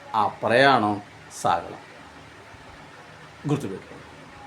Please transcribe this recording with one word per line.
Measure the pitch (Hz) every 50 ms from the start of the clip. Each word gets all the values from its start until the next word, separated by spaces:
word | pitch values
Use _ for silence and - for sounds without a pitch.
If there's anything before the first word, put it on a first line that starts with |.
| - - -
ఆ | 110 104 95
ప్రయాణం | - - - 110 113 123 139 139 135 123 104 104 104 101 - - - - - - -
సాగల. | - - 107 87 85 87 90 98 - - - - - - - - - - - - - - - - - - - - - - - - - - - - - - - - - - 151
గుర్తుపెట్టుకోండి. | 151 151 - 98 95 95 - - - - - - - - - - - - -